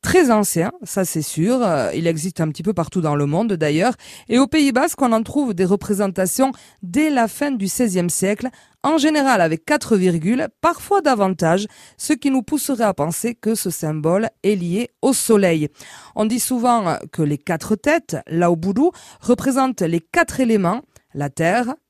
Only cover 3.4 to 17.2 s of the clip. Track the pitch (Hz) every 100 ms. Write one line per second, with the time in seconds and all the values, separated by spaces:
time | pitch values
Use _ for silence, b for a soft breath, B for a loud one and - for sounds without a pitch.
3.4 | 226 185 156 151 220 - B B B 233
4.4 | 277 320 277 240 311 - 254 226 226 285
5.4 | 269 180 185 196 - 202 202 180 185 -
6.4 | 262 B B B 185 196 311 269 226 -
7.4 | 285 254 196 - 240 180 175 - 190 208
8.4 | 254 b b b 277 320 294 302 269 226
9.4 | 165 160 - 294 - 208 180 170 165 247
10.4 | 233 _ 320 349 - 403 294 233 190 185
11.4 | 165 175 208 B B B - 294 277 262
12.4 | 220 302 - 247 220 185 151 165 233 233
13.4 | 214 220 185 165 156 156 151 185 220 _
14.4 | 196 208 175 185 240 _ 269 262 - 220
15.4 | 190 165 151 B B B B - 214 233
16.4 | - 254 240 233 185 147 - -